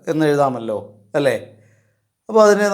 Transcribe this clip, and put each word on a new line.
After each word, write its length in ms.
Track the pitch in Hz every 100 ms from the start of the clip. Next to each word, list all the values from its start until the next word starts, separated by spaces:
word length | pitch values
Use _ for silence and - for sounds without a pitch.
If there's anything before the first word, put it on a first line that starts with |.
| -
എന്ന് 140 | 156 156
എഴുതാമല്ലോ, 460 | 143 139 120 110 104 101 - _ 156
അല്ലേ? 160 | 139 107 - - _ _ _ _ _ _ -
അപ്പൊ 120 | 220
അതിനെ 220 | 214 202 208